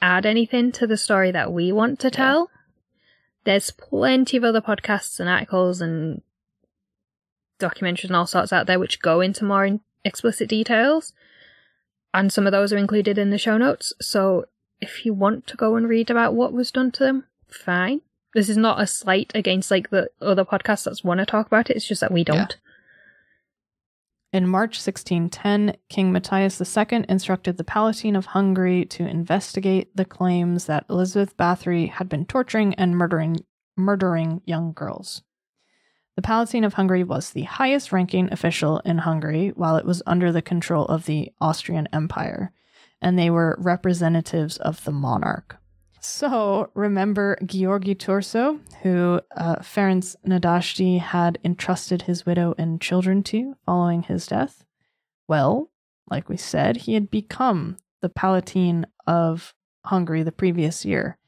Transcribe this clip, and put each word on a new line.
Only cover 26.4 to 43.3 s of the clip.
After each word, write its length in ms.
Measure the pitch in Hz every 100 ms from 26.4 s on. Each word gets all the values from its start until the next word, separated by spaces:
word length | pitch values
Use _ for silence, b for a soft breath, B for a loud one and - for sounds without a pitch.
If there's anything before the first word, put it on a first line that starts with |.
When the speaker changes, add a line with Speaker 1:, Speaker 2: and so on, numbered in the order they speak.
| 196 185
Speaker 2:
the 40 |
second 420 | 180 220 220 233 -
instructed 480 | 190 - 185 - 175
the 60 |
Palatine 520 | 170 214 220 220 220 202
of 120 | -
Hungary 580 | 190 196 185 185 180 -
to 200 | - 170
investigate 840 | 160 170 202 - - 190 190 - 190
the 80 | 185
claims 600 | - 185 175 175 175 -
that 180 | 151 -
Elizabeth 480 | 175 185 202 196 -
Bathory 540 | 175 180 185 175 165
had 180 | - 185
been 180 | 151 175
torturing 480 | 262 247 220 208 -
and 200 | 180 175
murdering, 420 | 170 165 160 165 - _ _ -
murdering 680 | 190 202 185 165 160 170 -
young 260 | 165 170
girls. 520 | 160 147 - 190 - _ _ _ _ _ _ _ _ _ -
The 60 |
Palatine 420 | 190 226 233 240
of 120 | 214 202
Hungary 280 | 190 185
was 280 | 180 - -
the 120 | -
highest-ranking 880 | - - 262 277 - 190 180 180 180
official 480 | - 165 - 151 156 -
in 140 | 170
Hungary 500 | 165 160 151 156 196 -
while 220 | 165 160
it 80 | -
was 180 | 180 -
under 260 | 175 175
the 120 | 170
control 420 | - 175 - 165 -
of 200 | 160 165
the 260 | 151 - -
Austrian 460 | 160 160 - 165 151
Empire, 640 | 156 156 - 160 - 185 b b b b b
and 160 | 180 180
they 140 | 170